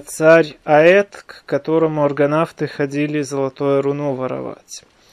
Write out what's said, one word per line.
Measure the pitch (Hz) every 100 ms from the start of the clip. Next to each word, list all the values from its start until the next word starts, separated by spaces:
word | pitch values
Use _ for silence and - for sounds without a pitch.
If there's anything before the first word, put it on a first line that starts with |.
| -
царь | - 156 165 156 139
Аэт, | - 151 160 190 202 - -
к | - -
которому | 143 147 160 160 156
аргонавты | 143 139 143 151 165 - 147
ходили | - 143 143 147 151
золотое | 135 139 135 - 143 139
руно | 139 143 147
воровать. | 127 127 131 127 - _ - - _ _